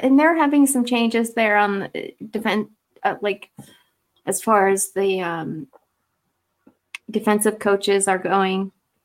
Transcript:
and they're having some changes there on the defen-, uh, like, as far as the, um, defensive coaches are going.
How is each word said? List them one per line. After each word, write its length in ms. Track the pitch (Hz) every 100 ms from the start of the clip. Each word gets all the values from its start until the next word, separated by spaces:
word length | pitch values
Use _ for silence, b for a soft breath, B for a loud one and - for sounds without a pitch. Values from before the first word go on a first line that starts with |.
and 160 | 262 269
they're 160 | 320 330
having 320 | 285 285 277
some 160 | 262
changes 520 | 240 240 233 226 226 233
there 200 | 214 208
on 340 | 208 196 -
the 200 | - - -
defen-, 460 | 220 214 220 214 208 _ _ _
uh, 120 | 202 -
like, 280 | 202 196 - - B B B B _ _ -
as 160 | 196
far 240 | 226 208 196
as 240 | 196 -
the, 300 | 190 196 190
um, 460 | 175 165 156 160 269 _ _ _ _ _ _ _ _ _ _ _ _ - -
defensive 480 | 214 214 208 214 208
coaches 480 | 208 202 202 196 196
are 100 | 185
going. 540 | 180 196 190 190 196 - _ _